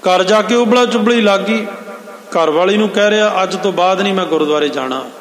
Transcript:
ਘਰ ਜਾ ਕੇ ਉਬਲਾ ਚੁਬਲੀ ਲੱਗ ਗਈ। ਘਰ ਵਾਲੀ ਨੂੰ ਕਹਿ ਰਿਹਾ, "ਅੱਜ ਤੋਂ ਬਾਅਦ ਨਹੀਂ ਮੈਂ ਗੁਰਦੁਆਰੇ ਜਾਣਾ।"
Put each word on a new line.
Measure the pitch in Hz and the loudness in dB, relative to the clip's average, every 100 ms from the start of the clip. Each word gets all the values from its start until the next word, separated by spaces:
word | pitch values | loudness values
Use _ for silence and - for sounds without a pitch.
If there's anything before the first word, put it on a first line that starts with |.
ਘਰ | - 180 | 2 2
ਜਾ | 185 214 | 4 2
ਕੇ | 202 | 2
ਉਬਲਾ | 240 233 247 247 | 0 2 2 2
ਚੁਬਲੀ | 233 208 240 | 2 2 2
ਲੱਗ | 208 196 | 2 0
ਗਈ। | 190 220 - - - - - - | 0 -4 -4 -12 -16 -18 -18 -20
ਘਰ | - 175 156 | -8 -2 0
ਵਾਲੀ | 151 185 208 | 2 0 0
ਨੂੰ | 214 | 0
ਕਹਿ | 214 208 | 2 2
ਰਿਹਾ, | 214 214 190 | 2 0 0
"ਅੱਜ | 190 185 | -4 -2
ਤੋਂ | 196 | -4
ਬਾਅਦ | 175 180 185 | 0 0 0
ਨਹੀਂ | 202 | 0
ਮੈਂ | 190 175 | -2 -2
ਗੁਰਦੁਆਰੇ | 156 151 151 147 | -2 0 0 -2
ਜਾਣਾ।" | 139 131 131 127 - | -4 -6 -6 -10 -16